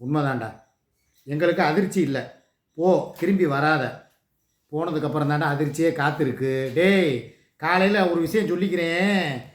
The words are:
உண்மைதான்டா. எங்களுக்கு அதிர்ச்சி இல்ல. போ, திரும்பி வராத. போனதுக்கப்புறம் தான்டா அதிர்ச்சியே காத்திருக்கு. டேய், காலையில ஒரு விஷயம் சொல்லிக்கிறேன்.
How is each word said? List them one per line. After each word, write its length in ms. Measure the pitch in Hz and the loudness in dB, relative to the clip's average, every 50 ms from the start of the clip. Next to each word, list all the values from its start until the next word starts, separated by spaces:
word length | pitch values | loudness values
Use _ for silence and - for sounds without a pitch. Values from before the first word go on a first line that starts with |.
உண்மைதான்டா. 480 | 123 127 147 151 143 139 131 120 110 110 - - _ _ _ _ _ _ _ _ _ _ _ _ _ | -6 -4 -2 0 0 -2 -2 -4 -6 -8 -12 -16 _ _ _ _ _ _ _ _ _ _ _ _ _
எங்களுக்கு 380 | - 143 151 175 175 170 180 175 | -8 -2 0 2 2 2 2 0
அதிர்ச்சி 380 | 151 156 185 190 180 - 190 | 2 2 0 0 0 0 0
இல்ல. 400 | 160 139 135 127 117 - - - _ _ _ _ _ _ _ | 0 0 -2 -4 -6 -8 -14 -20 _ _ _ _ _ _ _
போ, 400 | 156 165 185 185 147 123 - - - | 0 2 2 2 2 0 -4 -8 -4
திரும்பி 260 | 165 175 202 185 180 | -2 0 2 2 2
வராத. 640 | 156 139 139 147 156 156 147 127 117 - - - _ _ _ _ _ _ _ _ _ _ _ _ _ | 2 2 0 2 2 2 0 0 -4 -6 -10 -16 _ _ _ _ _ _ _ _ _ _ _ _ _
போனதுக்கப்புறம் 580 | 147 151 165 175 156 151 147 147 147 156 147 143 | -6 -6 -4 -4 -2 -2 -2 -2 -2 -2 0 0
தான்டா 180 | 147 147 160 151 | 0 0 0 0
அதிர்ச்சியே 460 | 143 143 156 143 - - 165 165 160 | 0 0 -2 -2 -2 0 0 0 2
காத்திருக்கு. 760 | 151 139 147 143 151 151 127 120 - 135 135 131 131 131 131 120 | 2 0 0 0 0 -2 -2 -2 -2 -2 -2 -2 -2 -4 -2 0
டேய், 600 | 156 175 190 196 190 180 156 131 117 - - - _ _ _ _ _ | 2 4 4 4 4 2 2 0 -2 -6 -10 -18 _ _ _ _ _
காலையில 500 | - 165 175 185 190 196 208 208 185 175 | -2 0 2 4 4 4 4 2 2 2
ஒரு 140 | 170 170 | 2 0
விஷயம் 260 | 165 156 180 220 202 160 | 0 0 0 0 0 0
சொல்லிக்கிறேன். 920 | 175 175 196 190 175 180 170 165 165 175 190 202 202 190 175 151 135 123 120 - - | 0 0 0 0 0 -2 -2 0 0 0 2 2 2 2 0 -2 -4 -6 -10 -14 -20